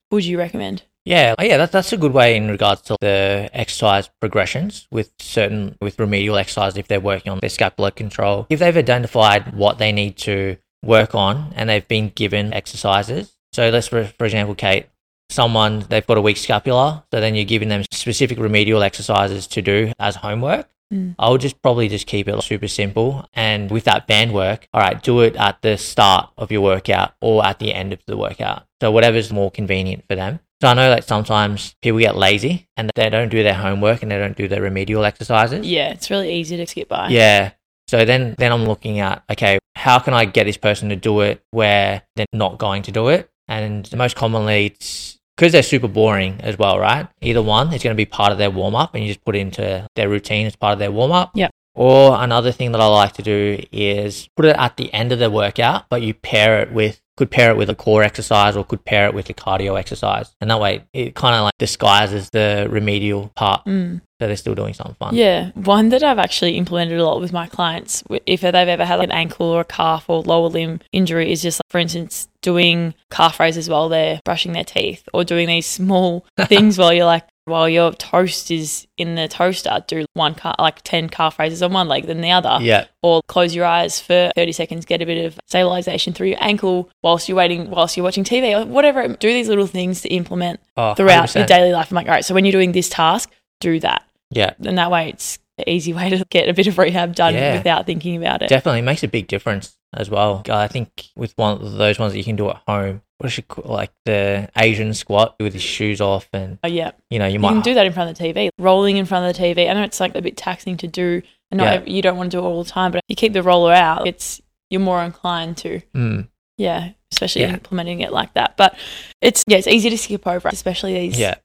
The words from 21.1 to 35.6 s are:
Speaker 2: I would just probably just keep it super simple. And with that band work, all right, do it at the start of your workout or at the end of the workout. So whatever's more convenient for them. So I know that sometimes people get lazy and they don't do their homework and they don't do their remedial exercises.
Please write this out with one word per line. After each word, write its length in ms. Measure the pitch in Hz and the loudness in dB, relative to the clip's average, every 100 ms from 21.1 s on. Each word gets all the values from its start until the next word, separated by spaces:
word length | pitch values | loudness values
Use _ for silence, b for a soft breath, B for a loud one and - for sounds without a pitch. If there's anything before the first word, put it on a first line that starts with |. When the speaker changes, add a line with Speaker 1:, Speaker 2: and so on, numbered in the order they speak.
| 175 | -2
Speaker 2:
I 120 | 113 | 2
would 100 | 131 | 2
just 220 | 135 - | 0 -2
probably 260 | 131 120 110 | 0 0 -2
just 180 | 104 - | -4 -6
keep 220 | 104 98 | -6 -4
it 140 | 104 | -6
super 260 | - 104 107 | -4 -6 -6
simple. 560 | - 101 113 120 135 - | -4 -4 0 -2 -4 -8
And 380 | - 110 107 101 | -4 -2 -2 -2
with 140 | 110 | -2
that 220 | 120 101 - | 2 0 2
band 280 | 107 117 | 2 2
work, 340 | 104 95 107 _ | 0 0 -4 _
all 80 | 117 | 0
right, 200 | 98 - | 2 0
do 180 | - 120 | 0 4
it 140 | 113 - | 4 4
at 260 | 101 - | -2 0
the 160 | 113 104 | -2 -2
start 520 | - - 101 92 - - | -4 4 6 6 2 -8
of 160 | 110 | -4
your 80 | 107 | 0
workout 540 | 98 95 - 95 95 - | 2 0 0 0 0 -2
or 220 | 113 107 | 0 2
at 140 | 98 98 | 2 -2
the 140 | 107 | -6
end 220 | 95 95 | -6 -8
of 100 | 95 - | -12 -10
the 120 | 107 | -8
workout. 460 | 104 95 104 101 _ - | -8 -6 -6 -8 _ -4
So 80 | 113 | 2
whatever's 420 | 110 117 113 101 | 4 4 2 -2
more 180 | 101 98 | -4 -4
convenient 540 | - 98 95 92 95 - | -4 -4 -2 -2 -8 -8
for 80 | |
them. 260 | 92 92 156 _ - | -6 -6 -8 _ 0
So 60 | 131 | 4
I 60 | |
know 160 | 123 131 | 6 6
that 140 | 117 | 4
sometimes 720 | - 107 107 107 104 101 - _ | 2 -2 0 0 0 -2 -10 _
people 180 | 120 110 | -2 4
get 180 | 110 98 | 2 4
lazy 500 | 95 104 127 175 _ - | 2 2 0 -4 _ -8
and 140 | 110 | -6
they 140 | 117 110 | 0 0
don't 220 | 110 117 | 0 0
do 120 | 113 | 2
their 120 | 104 | 2
homework 480 | 95 98 101 101 117 | 2 -2 0 0 0
and 80 | 110 | -2
they 80 | 101 | -4
don't 180 | 101 104 | -4 -4
do 100 | 101 | -4
their 140 | 98 | -4
remedial 460 | 98 95 98 107 104 | -4 -4 -2 0 0
exercises. 600 | - 107 110 117 160 | -2 -2 2 2 -2